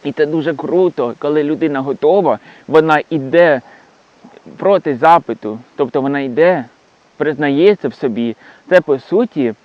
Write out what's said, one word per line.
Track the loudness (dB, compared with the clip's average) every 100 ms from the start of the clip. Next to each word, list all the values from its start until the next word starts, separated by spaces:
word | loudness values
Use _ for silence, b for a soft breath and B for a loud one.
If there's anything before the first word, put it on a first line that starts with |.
І | -10
це | -4 -2
дуже | -2 -4
круто, | -6 -2 0 0 -2 -6 -4
коли | -2 -2
людина | -2 -2 -2 -4
готова, | -6 -2 2 2 2 -2 B B 0
вона | 2 4 0 0
йде | -6 0 2 4 2 -4 B B _ _ _ -20 -20 -20 -4
проти | 0 0 0 0
запиту, | 4 4 2 -8 -8 -10 -14 -6
тобто | -4 -2
вона | -2 -4
йде, | -4 0 2 2 -6 _ _ _ _ _
признається | -6 -2 -2 2 2 2 -4
в |
собі. | -4 -6 -4 -6 -6 B B 2
Це, | 2
по | 2 -4
суті | 0 -2 -2 -2 -4 -4